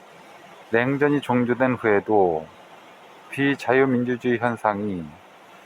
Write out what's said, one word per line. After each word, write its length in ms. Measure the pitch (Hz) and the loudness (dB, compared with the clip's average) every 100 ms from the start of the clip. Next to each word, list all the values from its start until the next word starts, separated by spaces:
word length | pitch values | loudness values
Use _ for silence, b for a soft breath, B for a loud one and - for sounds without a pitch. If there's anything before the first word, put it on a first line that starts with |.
| - - - - - - - | -20 -20 -20 -20 -20 -20 -2
냉전이 500 | 113 127 139 147 143 | 0 0 0 0 0
종료된 540 | - 123 120 120 131 120 | 0 0 0 0 0 0
후에도 720 | 113 101 95 107 92 80 80 - - - - - - - - | 2 0 2 2 2 0 -8 -20 -20 -20 -20 -20 -20 -20 -12
비자유민주주의 1080 | - 139 139 - 131 135 123 123 120 123 113 | -4 -2 -2 0 2 4 2 -2 -2 -2 0
현상이 680 | 120 113 110 101 107 92 76 78 - - - - | -2 -2 -2 -2 -4 -6 -10 -16 -20 -20 -20 -20